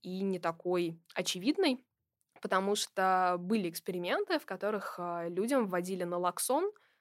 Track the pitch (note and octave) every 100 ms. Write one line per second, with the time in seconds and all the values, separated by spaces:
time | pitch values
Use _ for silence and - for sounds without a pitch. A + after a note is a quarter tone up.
0 | F3+ F#3 G3 F3+ E3 E3 F3+ F3+ E3+ E3
1 | - - F#3 F#3 G#3 E4 F4 B3+ _ _
2 | _ _ _ - - F#3+ G3 G#3 - -
3 | F#3+ F#3 F3+ F3+ F3+ A3 F3 E3+ - F3+
4 | F3 D#4 G#4 D#4+ - F#3 G#3 G#3 - -
5 | F3 F3 E3+ F3 A3+ C#4 G#3 F3+ F3+ F#3+
6 | F3 F3 F3+ F3+ - C#4 G4+ - _ _